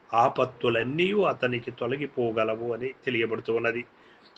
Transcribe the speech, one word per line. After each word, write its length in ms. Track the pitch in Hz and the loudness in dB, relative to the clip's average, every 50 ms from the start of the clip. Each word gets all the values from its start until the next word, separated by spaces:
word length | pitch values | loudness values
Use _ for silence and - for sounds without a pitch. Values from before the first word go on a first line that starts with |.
| - - - | -10 0 4
ఆపత్తులన్నీ 1120 | 113 120 135 - - 127 123 - - - 123 117 113 120 123 139 160 175 190 202 208 180 | 4 4 4 4 2 0 0 0 0 0 2 2 2 0 0 0 0 0 2 2 2 2
అతనికి 480 | 156 127 123 - 123 123 120 120 - | 2 2 0 0 -2 -2 -2 -6 -8
తొలగిపోగలవు 1040 | 120 - 123 117 131 147 147 135 - - 123 117 110 117 110 110 110 110 117 120 117 | -8 -6 -4 -4 -2 -4 -4 -6 -2 -2 -2 0 0 0 0 0 0 -2 -4 -6 -4
అని 200 | 113 123 135 - - - | -4 -6 -8 -10 -6 -6
తెలియబడుతున్నది. 800 | 131 123 113 113 110 113 117 - - 113 117 117 117 113 120 123 - _ - - - - - - - - | -2 0 0 0 0 -2 -4 -2 -2 -2 0 0 0 -2 -2 -8 -12 _ -20 -20 -20 -20 -20 -20 -20 -14